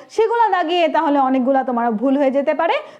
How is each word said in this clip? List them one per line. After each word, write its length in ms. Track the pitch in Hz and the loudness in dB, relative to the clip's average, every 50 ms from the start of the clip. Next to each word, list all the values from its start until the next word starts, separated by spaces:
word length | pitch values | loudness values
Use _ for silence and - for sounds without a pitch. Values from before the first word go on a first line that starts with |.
| - - | -18 -8
সেগুলো 420 | - 415 453 427 466 480 466 415 | -2 0 0 2 2 2 2 2
দাগিয়ে 360 | 381 359 349 311 349 349 339 | 2 0 0 0 0 0 0
তাহলে 320 | 302 269 302 330 294 294 285 | 0 0 0 0 0 2 2
অনেকগুলা 440 | 269 262 262 269 240 254 277 269 254 | 2 2 0 0 0 0 0 0 0
তোমার 280 | 262 240 233 233 240 | -2 -2 -2 -2 -2
ভুল 260 | 226 202 233 277 269 | -2 -2 0 0 0
হয়ে 140 | 285 285 262 | 2 0 0
যেতে 220 | 240 277 277 302 302 | 0 0 0 -2 -2
পারে, 200 | 294 330 339 480 605 605 - - | -2 0 -2 -2 -2 -6 -10 -18